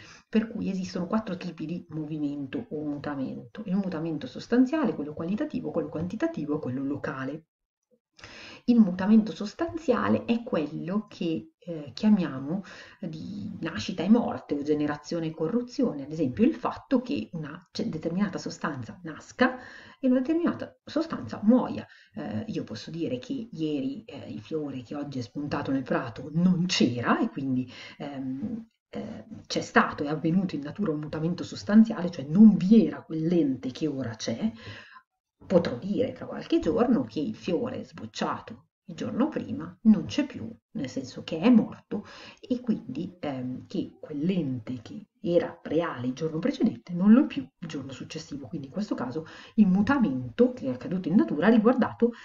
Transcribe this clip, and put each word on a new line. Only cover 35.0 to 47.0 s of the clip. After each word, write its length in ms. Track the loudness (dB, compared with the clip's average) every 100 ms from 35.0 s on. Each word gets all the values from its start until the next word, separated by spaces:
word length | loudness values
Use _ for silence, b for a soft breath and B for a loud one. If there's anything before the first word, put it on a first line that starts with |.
| B _ _ _ 2
Potrò 300 | 4 4 -4
dire 360 | -2 0 -2
tra 140 | -4 -10
qualche 340 | -10 0 0
giorno 440 | 2 2 4 2
che 160 | 0 -4
il 140 | -4
fiore 500 | -6 -2 -2 -2 -8
sbocciato 840 | -12 -14 -10 -6 -4 -4 -10 -18 _ _ -14
il 60 | -8
giorno 320 | -4 -2 -2
prima 480 | -2 -6 -8 -10 2
non 240 | 6 6 4
c'è 200 | -4 -4
più, 260 | -6 -12 -14 _
nel 160 | -10 -8
senso 340 | -8 -10 -12
che 160 | -8 2
è 100 | 6
morto, 560 | 6 6 -6 -8 -8 B B B B
e 200 | -6 -4
quindi, 560 | -2 -2 -4 -8 -8 -8
ehm, 460 | -6 -4 -6 -8 -6
che 300 | -6 -6 -10
quell'ente 840 | -10 -4 0 0 -2 -4 -6 -10
che 240 | -10 -16 -16 _
era 360 | 2 2 2 -8
reale 460 | -2 0 0 -4 -6
il 40 |
giorno 280 | -4 -4 -2
precedente 520 | -2 2 0 0 -6
non 200 | 4